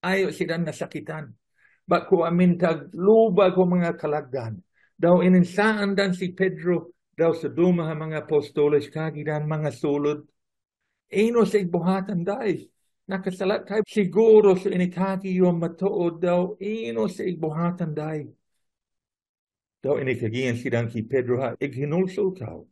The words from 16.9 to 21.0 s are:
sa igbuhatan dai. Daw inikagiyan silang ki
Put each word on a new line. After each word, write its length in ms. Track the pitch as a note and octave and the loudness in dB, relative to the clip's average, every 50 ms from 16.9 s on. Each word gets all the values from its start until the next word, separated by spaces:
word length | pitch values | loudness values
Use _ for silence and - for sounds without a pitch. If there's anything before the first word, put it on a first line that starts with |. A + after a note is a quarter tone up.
| A3+ A3+ A3 | -4 -2 -4
sa 160 | F#3+ F3+ - | -4 -4 -6
igbuhatan 720 | - F#3 F3 D#3 D#3+ D#3 D#3 D#3+ E3+ E3+ F3 F3+ F3 D#3 D3+ | -6 -6 -6 -4 -6 -6 -4 -2 -2 -2 -2 -4 -6 -6 -6
dai. 320 | D3+ D3+ D#3 D#3+ D3+ C#3+ A#2 - _ _ _ _ _ _ _ _ _ _ _ _ _ _ _ _ _ _ _ _ _ _ _ _ _ _ _ _ _ | -6 -6 -6 -6 -8 -10 -12 -18 _ _ _ _ _ _ _ _ _ _ _ _ _ _ _ _ _ _ _ _ _ _ _ _ _ _ _ _ _
Daw 240 | - C3+ C#3+ - | -2 -2 -2 -2
inikagiyan 560 | C#3 C3 B2+ A#2 B2 A2 A2 B2 C3 B2+ A#2 A#2 | 0 -4 -4 -4 -4 -4 -4 -2 -2 -2 -4 -4
silang 320 | - C3+ A#2+ A#2 A#2 A#2 | -4 -2 -2 -2 -2 -2
ki 160 | - A#2 | -6 -8